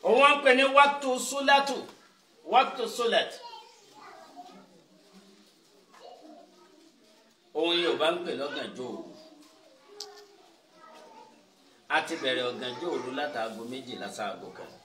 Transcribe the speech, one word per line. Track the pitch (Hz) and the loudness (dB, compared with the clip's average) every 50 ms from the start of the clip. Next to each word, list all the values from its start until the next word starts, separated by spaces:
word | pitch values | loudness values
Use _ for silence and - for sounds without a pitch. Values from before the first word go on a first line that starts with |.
| - | 4
Òun | 175 220 254 | 4 6 8
wọ́n | 277 285 285 | 8 6 6
ń | 285 | 6
pè | 285 269 247 | 4 4 6
ní | 254 269 | 6 4
waqtu | 277 269 285 285 285 277 - 269 262 254 254 | 6 8 8 8 8 4 0 -2 -2 -2 -2
sulatu. | - - 269 277 269 277 277 277 269 - 254 208 - - - - - _ _ _ _ _ _ _ - | -4 -6 -6 -2 4 4 4 4 4 0 -4 -6 -8 -12 -18 -20 -20 _ _ _ _ _ _ _ -6
Waqtu | 160 202 247 262 262 - - 226 - | 4 4 4 4 4 -2 -6 -8 -6
sulat. | - - 240 233 196 - - - - - - 480 - - - - - - - - - - - 370 - - - - - - - - - 190 - _ - - _ _ _ _ _ - 190 190 196 196 202 208 202 _ _ _ _ _ _ _ _ _ - - - - - - 311 311 - - - - 359 349 349 _ - - - - _ _ _ _ _ _ _ _ _ _ _ _ _ | -4 -2 -2 0 2 0 0 -2 -8 -16 -18 -18 -18 -18 -20 -20 -20 -20 -20 -20 -20 -20 -20 -20 -20 -20 -20 -20 -20 -20 -20 -20 -20 -20 -20 _ -20 -20 _ _ _ _ _ -20 -20 -20 -20 -20 -20 _ _ _ _ _ _ _ _ _ _ _ -20 -20 -20 -20 -20 -20 -20 -20 -20 -20 -20 -20 _ -20 -20 _ -20 -20 -20 -20 _ _ _ _ _ _ _ _ _ _ _ _ _
Òun | 151 165 170 170 175 | 0 0 2 2 2
Yorùbá | 170 160 139 - 151 160 | 2 0 0 2 2 0
ń | 175 175 | 0 0
pè | 175 170 143 | -4 -6 -6
lọ́gànjọ́ | 135 139 147 - 147 123 101 92 117 127 117 | -6 -6 -6 -6 -8 -10 -10 -10 -12 -10 -10
òru. | 104 - - - - - - - - - - - - _ - - - _ _ - 403 415 392 403 403 415 415 403 - - - - _ _ _ _ _ - - - - - 220 - - - - - - _ _ _ _ _ _ _ _ _ _ _ | -10 -12 -14 -16 -20 -20 -20 -20 -20 -20 -20 -20 -20 _ -20 -20 -20 _ _ -20 -16 -16 -16 -16 -16 -20 -20 -20 -20 -20 -20 -20 _ _ _ _ _ -20 -20 -20 -20 -20 -20 -20 -20 -20 -20 -20 -20 _ _ _ _ _ _ _ _ _ _ _
A | 147 156 | -2 0
ti | 160 - 165 | 0 -2 -8
bẹ̀rẹ̀ | - 143 131 127 127 123 123 | -4 -2 -2 -2 -2 -2 -4
ọ̀gànjọ́ | 120 107 127 123 120 127 170 175 | -6 -6 -8 -10 -10 -8 -6 -6
òru | 147 127 120 127 | -6 -4 -6 -6
látàgò | 131 135 120 - - 117 110 113 107 107 113 | -6 -6 -8 -6 -6 -6 -8 -8 -8 -12 -12
méjìlá | 120 127 131 131 123 117 95 95 101 | -12 -12 -12 -12 -14 -14 -12 -12 -12
sáàgò | 101 - 107 98 95 - 98 92 | -10 -8 -8 -8 -8 -10 -14 -18
kan. | 92 92 90 - - - _ | -16 -16 -18 -18 -20 -20 _